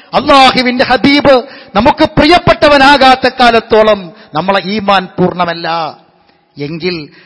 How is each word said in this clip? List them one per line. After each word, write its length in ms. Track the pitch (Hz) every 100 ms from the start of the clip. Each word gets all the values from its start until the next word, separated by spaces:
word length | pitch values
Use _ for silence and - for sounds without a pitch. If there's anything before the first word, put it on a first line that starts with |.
| _
അള്ളാഹുവിന്റെ 720 | 175 269 277 254 - 247 247
ഹബീബ് 580 | 254 247 277 285 269 262 233 - -
നമുക്ക് 300 | 196 247 -
പ്രിയപ്പെട്ടവനാകാത്ത 1300 | 311 - 302 349 349 330 302 285 269 285 262 254 262 247
കാലത്തോളം 720 | 240 233 220 220 214 208 180 - -
നമ്മളെ 260 | 147 180 196 180
ഈമാൻ 380 | 214 202 196 185
പൂർണ്ണമല്ല. 920 | - 175 175 175 170 170 165 156 - _ _ _ _ _ -
എങ്കിൽ 520 | 143 139 175 175 143 -